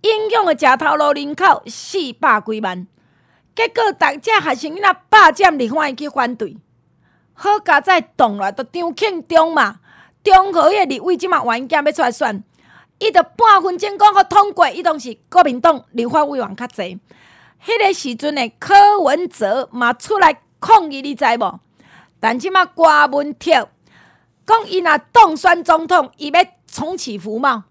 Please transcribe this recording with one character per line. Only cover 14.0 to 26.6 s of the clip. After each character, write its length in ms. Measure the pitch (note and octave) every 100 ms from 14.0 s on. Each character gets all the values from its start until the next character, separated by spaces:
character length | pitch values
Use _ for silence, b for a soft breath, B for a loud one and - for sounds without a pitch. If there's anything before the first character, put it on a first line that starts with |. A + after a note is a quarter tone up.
| G#4
好 100 | G4
通 300 | F#4+ F4+ G4+
过， 160 | G4 D4+
伊 140 | F#3
当 160 | F4 D#4
是 180 | B3 - _
国 160 | -
民 160 | D4 B3
党 240 | E4 C#4+ _
立 120 | A#3 A#3
法 180 | D4+ D4
委 120 | C#4
员 180 | G3+ G3
较 120 | B3
济。 320 | - F3+ F#3 _ b b b b b -
迄 180 | A#4
个 80 | G4+
时 220 | F#4+ C#4
阵 220 | A#3 C#4+ D4
的 120 | A#3 _
柯 400 | - G4+ G4+ G#4
文 280 | D4 D4+ F4+
哲 400 | - G3+ A#3 B3+
嘛 200 | A#3+ A#3+
出 280 | B3 - G4+
来 200 | F4 - _ _
抗 320 | - A4 D#4+
议， 100 | C#4
你 140 | C#4 B3+
知 100 | C4 A#3
无？ 200 | G3+ F3+ _ b b b b b
但 180 | A3 A#3+
即 140 | D#4
马 120 | F#4+
郭 440 | F4 - D#4+ D4 D4
文 260 | C#4+ D4
tex 340 | - E4 D#4+ - _ b b b b b _ -
讲 240 | A4+ G#4
伊 80 | F#4
若 180 | F4 D4+ _
当 240 | A#4 G4+ D#4
选 280 | F#4 F4
总 240 | E4+ D#4+ D#4+
统， 240 | F4+ C4 _
伊 120 | D4
要 160 | D#4+ F#4 _